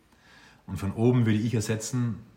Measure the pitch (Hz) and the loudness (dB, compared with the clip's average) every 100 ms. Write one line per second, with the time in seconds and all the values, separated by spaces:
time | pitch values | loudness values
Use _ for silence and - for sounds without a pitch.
0 | _ _ _ - - - - 90 98 110 | _ _ _ -20 -20 -20 -10 -6 -4 2
1 | 120 123 110 107 117 113 104 107 - 127 | 4 4 4 2 0 -2 -2 -4 -4 -2
2 | 120 92 - | -2 -6 -14